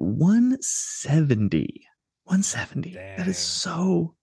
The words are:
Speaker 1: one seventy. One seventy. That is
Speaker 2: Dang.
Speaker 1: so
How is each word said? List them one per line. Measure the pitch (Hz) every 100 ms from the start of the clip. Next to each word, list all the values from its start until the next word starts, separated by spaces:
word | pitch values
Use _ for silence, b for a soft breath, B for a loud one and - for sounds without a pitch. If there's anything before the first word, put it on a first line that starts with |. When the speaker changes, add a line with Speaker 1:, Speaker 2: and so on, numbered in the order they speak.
Speaker 1:
one | 85 117 165 226 247 262
seventy. | - - - - - 151 151 110 101 80 - - _ _ _ _
One | - 190
seventy. | 196 123 101 - -
That | 180 95 98
is | 180
Speaker 2:
Dang. |
Speaker 1:
so | 185 - - 185 170 190 175 170 _